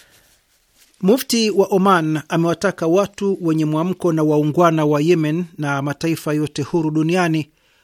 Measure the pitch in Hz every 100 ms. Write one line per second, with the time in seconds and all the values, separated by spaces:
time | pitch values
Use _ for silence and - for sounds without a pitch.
0 | _ _ _ _ _ _ _ _ _ _
1 | 190 262 - 233 214 180 190 196 196 180
2 | 156 156 - 165 170 160 196 - 165 185
3 | 196 - 196 190 165 156 151 156 180 180
4 | 180 160 156 151 151 151 170 160 151 147
5 | 160 170 151 160 175 - 143 139 143 139
6 | 165 156 156 151 147 - 139 175 156 156
7 | 160 185 175 156 147 _ _ _